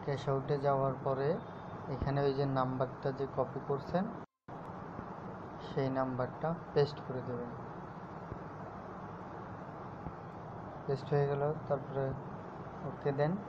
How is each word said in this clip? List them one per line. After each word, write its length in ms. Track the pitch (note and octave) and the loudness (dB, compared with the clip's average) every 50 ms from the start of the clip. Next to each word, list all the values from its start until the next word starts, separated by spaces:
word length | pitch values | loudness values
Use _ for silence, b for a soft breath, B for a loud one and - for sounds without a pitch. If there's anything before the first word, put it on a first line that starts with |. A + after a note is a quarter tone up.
| - | 2
ক্যাশ 200 | - C#3 C3+ - - | 0 0 2 4 4
আউটে 260 | C#3 C3+ C3 - D3+ C#3 | 2 2 4 2 2 4
যাওয়ার 360 | C3+ C#3+ C#3 C3+ C3+ C3+ C3 C3 - | 6 6 6 6 6 4 2 2 2
পরে 260 | C#3 C3+ C3 C#3 C#3+ E3+ F#3 - - - - - - - - - - C#3 | 2 2 4 4 2 2 2 0 -6 -10 -10 -8 -8 -8 -8 -4 -4 0
এখানে 260 | A#2+ - C#3+ C#3 C#3 C#3+ C#3 | 0 2 2 4 6 6 6
ওই 60 | C3+ | 6
যে 120 | C3+ C#3+ | 4 4
নাম্বারটা 640 | C#3 C3+ C3+ C3 B2+ B2+ C3 C3 B2+ - - - C#3+ | 4 6 4 4 4 4 2 2 0 0 0 0 0
যে 140 | C3 C3+ C#3 C3+ - C#3 | 2 2 -2 0 2 2
কপি 220 | C3 B2+ - C#3 - - | 2 2 0 -6 0 0
করছেন, 360 | C#3+ C3+ - - - F3 G3 - - - - _ _ _ _ - - - - - - - - - - - - - - - - - - - - - - - - - | 0 0 0 2 2 2 2 2 -2 -8 -10 _ _ _ _ -12 -10 -10 -8 -8 -8 -8 -8 -8 -8 -8 -8 -8 -8 -8 -8 -8 -8 -8 -10 -10 -10 -10 -8 -2
সেই 200 | - D3+ C3+ C3 | 0 2 2 4
নাম্বারটা 580 | C3 C3 C3 C3 B2+ B2 B2+ B2 - - - D#3 E3+ E3 - - - | 4 4 2 2 2 0 0 0 0 0 0 0 0 0 -4 2 6
পেস্ট 240 | D3 C#3+ C#3+ - - - | 6 6 6 4 -6 -6
করে 160 | - B2+ B2+ A#2+ A#2+ | -4 -4 -4 -2 -2
দেবেন। 240 | B2 A#2+ A#2+ A#2+ - - - - - - - - - - - - - - - - - - - - - - - - - - - - - - - - - - - - - - - - - - - - - - - - - - - - - - - - - - - - - - - - - - - | -4 -4 -4 -4 -6 -6 -8 -8 -8 -8 -10 -10 -10 -10 -10 -10 -10 -10 -8 -8 -8 -8 -8 -8 -8 -8 -8 -8 -8 -8 -10 -8 -8 -8 -8 -8 -8 -8 -8 -10 -8 -8 -8 -8 -8 -8 -8 -10 -8 -8 -8 -8 -8 -8 -8 -8 -8 -8 -10 -10 -10 -10 -10 -8 -8 -8 -8 -8 -8 -8 -2
পেস্ট 220 | - C#3 C3+ - - D3+ | -2 0 0 0 2 4
হয়ে 140 | C#3+ C#3+ C#3 | 4 6 4
গেল, 140 | C#3+ C#3 C#3+ D3 D#3 D3+ - - | 4 2 2 2 2 0 0 0
তারপরে 380 | D3 C3+ - - C#3 C3+ C3+ C3+ C3+ - - - - - - - - - - - - - - C#3+ | 0 0 0 -2 -2 0 0 0 0 -2 -6 -8 -8 -8 -8 -8 -10 -10 -10 -8 -8 -6 -6 -6
ওকে 220 | - - - D3 | -6 0 0 2
দেন। 200 | C#3 C3+ D3 D3+ F3+ G#3 - | 4 6 4 4 4 2 -2